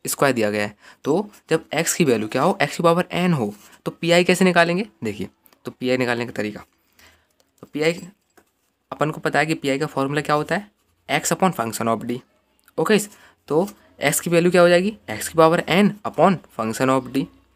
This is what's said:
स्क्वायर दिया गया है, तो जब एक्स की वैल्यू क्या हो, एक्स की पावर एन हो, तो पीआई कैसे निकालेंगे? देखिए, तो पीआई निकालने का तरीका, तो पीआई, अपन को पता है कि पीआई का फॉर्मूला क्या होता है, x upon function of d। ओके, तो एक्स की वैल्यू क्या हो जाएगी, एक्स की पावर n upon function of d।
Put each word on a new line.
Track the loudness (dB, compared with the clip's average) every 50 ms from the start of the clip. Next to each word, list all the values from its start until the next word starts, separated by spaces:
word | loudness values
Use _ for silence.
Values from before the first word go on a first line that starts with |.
| -8
स्क्वायर | -6 -2 0 2 2 2
दिया | 2 0 -2
गया | -2 -2 -4
है, | -6 -8 _ -20 -20 -18 _ -4
तो | -2 -2 -2 -2 -6 -10 -14 _ -4
जब | -4 -4 -4 -4 -4
एक्स | -4 -2 -2 0
की | 0 2
वैल्यू | 2 2 0 0
क्या | -2 -2 0
हो, | 0 0 2 0
एक्स | -2 -2 -2
की | 0 2
पावर | 2 2 2 -2 -4
एन | -2 -2 0 0 0
हो, | 0 -2 -4 -6 -10 -18 -20 -20 -14 -12
तो | -12
पीआई | -10 -6 0 2 2 4 4
कैसे | 4 2 2 2
निकालेंगे? | 2 4 4 2 2 0 -4 -4 -8 _ -10 -8
देखिए, | -8 -8 -8 -10 -12 _ _ _ _ _ _ -16
तो | -16
पीआई | -12 -6 -4 -2 0
निकालने | 0 0 0 -2 -4 -4
का | -6
तरीका, | -6 -6 -6 -6 -8 -10 -16 _ _ _ _ _ _ _ -20 -20 _ _ _ _ _ _ _ _ _ -20
तो | -18 -10 -6
पीआई, | -2 -2 -2 -2 -2 -8 -18 -20 _ _ _ _ _ _ _ _ _ _ _ _ _ _ -10
अपन | -4 -4 -2 -2
को | -4 -4
पता | -4 -2 0 0
है | 0
कि | 0 -2
पीआई | -4 -2 -2 -2 -2
का | -4
फॉर्मूला | -4 -4 -4 -4 -2 -2 -2
क्या | -2 0 0
होता | 0 0 -2 -4
है, | -6 -6 -8 _ _ _ _ _ _ _ -4
x | -4 -2 -2 -2 -2
upon | 0 0 0 0 0
function | -4 -4 -4 -4 -2 -2 -2
of | -2 -4
d। | -6 -8 -8 -10 _ _ _ _ _ _ _ _ _ -4
ओके, | -2 0 2 2 2 2 -2 -14 -20 -20 -20 _ _ _
तो | -2 0 0 0 0 -4 _ _ _ _ -2
एक्स | -2 0 0 -2
की | -2 0
वैल्यू | 2 4 4 4
क्या | 6 6
हो | 6 6
जाएगी, | 6 4 2 0 -6 -8 _ -12
एक्स | -10 -10 -10 -4
की | 2
पावर | 4 4 6 4 2 0 0
n | 2 4 4 2 0 -2 -8
upon | -6 0 2 4 4 2 0 -6 -10 _ -6
function | -6 -4 -2 0 0 2 2 0
of | 0 -2 -6
d। | -6 -6 -6 _ _ _ _ _